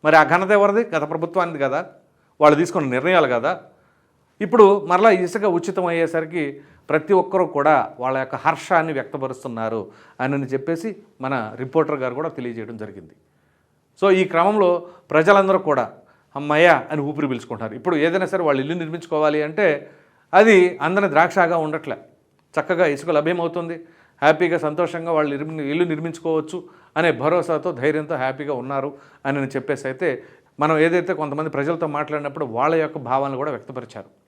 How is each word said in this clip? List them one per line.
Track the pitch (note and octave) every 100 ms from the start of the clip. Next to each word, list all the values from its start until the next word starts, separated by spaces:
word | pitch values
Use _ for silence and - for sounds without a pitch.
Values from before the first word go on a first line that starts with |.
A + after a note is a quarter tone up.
| D3+
మరి | D#3
ఆ |
ఘనత | C#3 F3 F#3+
ఎవరిది? | G#3 G3+ G3+ A3+ D#3+
గత | D3+
ప్రభుత్వానికి | D#3+ E3 F3+ E3+ D#3
కదా, | C#3 C#3+ F3+ - _ _ _ _
వాళ్ళు | D3+ D3
తీసుకున్న | E3+ E3+ C#3
నిర్ణయాలు | B2+ D#3 F3+ C#3+
కదా. | A#2+ C3+ F3+ - _ _ _ _ _ _ _
ఇప్పుడు | G#3 A#3 G3 G3+ D#3
మరలా | F3+ A3
ఇసుక | F#3 F3+ G#3+
ఉచితం | G3+ E3+ E3+ F#3+ F3+
అయ్యేసరికి | E3+ E3 E3 D#3+ E3+ C#3+ C#3 - _ -
ప్రతి | D#3 D#3
ఒక్కరూ | F#3+ F#3 F#3+ E3+
కూడా | C#3+ C#3+ D3 - -
వాళ్ళ | B2+ C3
యొక్క | C3 C3+
హర్షాన్ని | D#3+ D#3 - E3+ D#3+
వ్యక్తపరుస్తున్నారు | C3+ - C#3+ C3 C3 B2+ A2+ A2+ A2+ F#2+ - _ -
అని | C3 C#3
చెప్పేసి | B2+ C3+ C#3 E3 A3 G3 _ _
మన | C3 C3+ A2 A2+
రిపోర్టర్ | B2+ D#3+ D3 D3
గారు | C3
కూడా | B2 D#3+
తెలియజేయడం | D3 B2 A#2 A2 A2+
జరిగింది. | G#2 G2 D#2+ _ _ _ _ _ _ _ _ _
So, | G3
ఈ | F#3
క్రమంలో | F#3 E3 F#3 G#3+ F#3 F3 E3+ - _
ప్రజలందరూ | D3+ D#3+ G3 F#3+ F#3+
కూడా | D3 C3+ A2+ - _ _ _ C#3
"అమ్మయ్య" | D3 D3+ F3 C#3+ -
అని | D3+
ఊపిరి | C#3 D3 C#3+
పీల్చుకుంటారు. | B2 - G#2+ A2
ఇప్పుడు | A#2 F3+ D#3+
ఏదైనా | D#3+ F#3 F#3
సరే | F#3+
వాళ్ళు | D#3+ C#3
ఇల్లు | C3+
నిర్మించుకోవాలి | F3 D#3+ E3 E3 D3+ D3+ D3+
అంటే | D3+ D#3+ F#3+ C#3+ - - _ _ _
అది | F3+ A3 G3 F3+ E3
అందని | D3 F#3+ G3
ద్రాక్షగా | D3 E3+ G3 E3+ E3+
ఉండట్లే, | D#3 D#3 - A2+ - _ _ _ _ -
చక్కగా | C#3+ F3 E3+
ఇసుక | C#3 E3
లభ్యమవుతుంది. | D3+ D#3 F3 E3+ E3+ E3+ E3 - _ _ _
హ్యాపీగా | D3 D3+ F3 E3 D3+
సంతోషంగా | D3+ E3+ E3 E3 D#3+
వాళ్ళు | D3 C#3+
నిర్మి-, | D#3 D#3+ C#3
ఇల్లు | D#3 F3
నిర్మించుకోవచ్చు | D3+ E3 E3 E3 D#3+ D#3 F3+ - _ _ D3+
అనే | E3+ B2
భరోసాతో, | D3 F3 E3 D#3 F3 C3+
ధైర్యంతో | C#3 D3+ D3+ D3+
హ్యాపీగా | C3 C3+ D3 C3
ఉన్నారు | B2+ C#3 C#3 C#3+ - _ C#3
అని | C#3
నేను | C3+ C3+
చెప్పేసి | C3 C#3 C3
అయితే | C3 F3 B2 - _ _ -
మనం | D3+ D#3+ E3
ఏదైతే | F3 F3 D#3
కొంతమంది | D3 C#3+ D#3 C#3
ప్రజలతో | C#3 E3+ D#3+ D3
మాట్లాడినప్పుడు | D3 D3 C#3+ D3 C#3 A2+
వాళ్ళ | C#3+ E3
యొక్క | D#3 D#3+ A#2+
భావాలను | C3 C#3 C3
కూడా | D3+ B2
వ్యక్తపరిచారు. | - B2+ A#2+ G#2+ - _